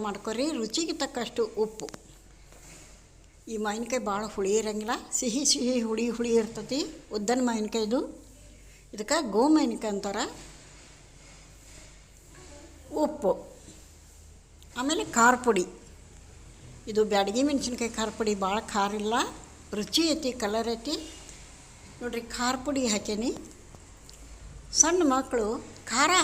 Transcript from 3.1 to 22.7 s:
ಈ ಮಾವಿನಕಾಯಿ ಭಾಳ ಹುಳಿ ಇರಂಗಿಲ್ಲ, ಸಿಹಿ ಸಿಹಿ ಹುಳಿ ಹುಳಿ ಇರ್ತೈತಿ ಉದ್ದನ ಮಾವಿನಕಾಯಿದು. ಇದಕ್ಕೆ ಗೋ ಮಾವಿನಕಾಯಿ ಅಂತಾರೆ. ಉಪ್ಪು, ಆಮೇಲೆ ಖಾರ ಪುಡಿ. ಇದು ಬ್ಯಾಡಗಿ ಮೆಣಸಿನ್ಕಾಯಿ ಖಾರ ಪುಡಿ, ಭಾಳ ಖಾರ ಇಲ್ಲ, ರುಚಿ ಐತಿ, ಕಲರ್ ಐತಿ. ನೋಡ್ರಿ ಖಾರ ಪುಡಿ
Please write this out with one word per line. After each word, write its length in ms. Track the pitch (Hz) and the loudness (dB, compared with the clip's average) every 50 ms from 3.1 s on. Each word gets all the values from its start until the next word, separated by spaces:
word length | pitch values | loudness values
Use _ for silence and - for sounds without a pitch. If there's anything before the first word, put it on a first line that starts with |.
| - - - - - - - - 226 | -20 -20 -20 -20 -20 -20 -12 -8 -4
ಈ 20 | 214 214 | -2 -2
ಮಾವಿನಕಾಯಿ 380 | 208 208 220 233 233 262 247 208 214 | -2 -2 -2 -2 -2 -2 -2 0 0
ಭಾಳ 140 | 196 202 214 208 - | -2 -2 -2 -4 -2
ಹುಳಿ 160 | - 190 185 208 220 | -2 0 2 4 2
ಇರಂಗಿಲ್ಲ, 360 | - 220 208 214 214 214 262 - - - - - | 2 0 -2 -4 -2 -2 -4 -4 -4 -4 -4 -2
ಸಿಹಿ 240 | 254 247 202 277 277 - - | 0 0 0 2 2 2 2
ಸಿಹಿ 240 | 285 254 240 254 247 226 | 2 2 0 2 0 0
ಹುಳಿ 180 | 220 220 220 233 240 226 | 0 -2 -2 -2 -2 -2
ಹುಳಿ 160 | 233 240 240 226 226 | -2 0 2 2 2
ಇರ್ತೈತಿ 400 | 214 214 - 220 208 - 254 285 320 320 - - - - 214 | 2 2 -4 -10 -8 -4 -4 -4 -4 -4 -8 -14 -14 -8 -6
ಉದ್ದನ 240 | 214 208 208 247 262 254 240 | -4 0 0 2 2 2 2
ಮಾವಿನಕಾಯಿದು. 520 | 226 220 214 208 - 226 220 208 233 277 392 - - - - - - - - - - - - - - - - - - | 2 0 -2 -2 -2 -2 0 0 0 0 0 -2 -8 -14 -18 -20 -20 -20 -20 -20 -20 -20 -20 -20 -20 -20 -20 -16 -10
ಇದಕ್ಕೆ 240 | 208 214 - 196 330 302 226 190 | -8 -2 0 0 0 0 2 2
ಗೋ 80 | 208 247 302 311 | 4 6 8 8
ಮಾವಿನಕಾಯಿ 380 | 311 277 240 220 - - 214 202 | 6 6 4 0 -2 -2 -2 -2
ಅಂತಾರೆ. 300 | 196 - 202 196 214 269 415 - - - - - - - - - - - - - - - - - - - - - - - - - - - - - - - - - - - - - - - - - - - - 285 294 - - - - - - 294 302 302 | -2 -4 -4 -2 -2 -4 -4 -6 -12 -16 -18 -18 -20 -20 -20 -20 -20 -20 -20 -20 -20 -20 -20 -20 -20 -20 -20 -20 -20 -20 -20 -20 -20 -20 -20 -20 -20 -20 -20 -20 -20 -20 -20 -20 -20 -20 -20 -20 -20 -20 -18 -18 -18 -18 -20 -20 -20 -14 -6 0 2 2
ಉಪ್ಪು, 280 | 285 - - - 185 170 - - - - - - - - - - - - - - - - - - - - - - - - - - - - 240 | 2 2 2 2 2 2 2 -2 -14 -18 -18 -20 -20 -20 -20 -20 -20 -20 -20 -20 -20 -20 -20 -20 -20 -20 -20 -20 -20 -20 -20 -20 -14 -8 -4
ಆಮೇಲೆ 260 | 254 277 320 392 - - - | 0 0 0 0 -2 0 4
ಖಾರ 180 | 240 226 247 254 247 - | 6 8 8 8 6 4
ಪುಡಿ. 200 | 240 220 185 180 - - - - - - - - - - - - - - - - - - - - - - - - 233 208 | 4 4 4 2 0 -4 -16 -18 -20 -20 -20 -20 -20 -20 -20 -20 -20 -20 -20 -20 -20 -20 -20 -20 -20 -18 -16 -10 -2 2
ಇದು 120 | 214 214 208 214 | 2 4 4 6
ಬ್ಯಾಡಗಿ 320 | 196 196 202 202 247 277 294 | 4 4 4 2 2 2 4
ಮೆಣಸಿನ್ಕಾಯಿ 440 | 294 254 - 240 247 - 240 226 233 - | 2 2 0 -2 -4 -2 -4 -4 -2 -2
ಖಾರ 120 | 220 214 214 - | -2 -2 -2 -2
ಪುಡಿ, 160 | 226 208 208 196 196 | 0 0 2 2 2
ಭಾಳ 120 | 185 196 220 220 - - | 0 0 0 -2 -2 0
ಖಾರ 180 | 214 196 202 202 214 208 | 2 2 2 0 -2 -2
ಇಲ್ಲ, 120 | 214 226 254 330 466 - - - - - - - - - 208 | 0 2 2 0 0 -4 -12 -16 -18 -20 -20 -14 -8 -4 -4
ರುಚಿ 240 | 208 - - 311 330 330 285 | -4 0 2 4 4 4 2
ಐತಿ, 180 | - - 254 240 247 - | 2 0 -4 -2 -2 -2
ಕಲರ್ 280 | 202 208 226 226 226 233 | 0 0 0 0 0 -2
ಐತಿ. 200 | 226 - 285 320 349 311 - - - - - - - - - - - - - - - - - - - 247 | -4 -4 -6 -6 -6 -8 -10 -14 -16 -18 -18 -18 -18 -18 -20 -20 -20 -20 -20 -20 -20 -20 -20 -16 -10 -10
ನೋಡ್ರಿ 220 | 240 226 233 226 - - | -6 -6 -6 -8 -8 -6
ಖಾರ 180 | - 240 247 262 262 254 | -2 0 0 0 0 -2
ಪುಡಿ 180 | 294 | 0